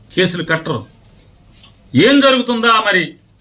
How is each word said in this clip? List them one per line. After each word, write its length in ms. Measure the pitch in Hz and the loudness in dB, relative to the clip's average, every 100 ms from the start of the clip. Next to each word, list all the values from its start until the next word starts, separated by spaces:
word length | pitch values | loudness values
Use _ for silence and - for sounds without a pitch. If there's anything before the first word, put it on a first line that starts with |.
| _ - | _ -2
కేసులు 280 | 143 180 | -2 -2
కట్టరు. 420 | 160 160 165 123 - _ _ _ _ _ _ - - _ _ 123 | -6 -6 -4 -8 -10 _ _ _ _ _ _ -20 -20 _ _ 2
ఏం 240 | 208 277 | 4 4
జరుగుతుందా 520 | 269 262 233 233 233 | 4 2 -2 -2 0
మరి, 440 | 220 208 185 160 - _ _ | 0 0 -2 -2 -10 _ _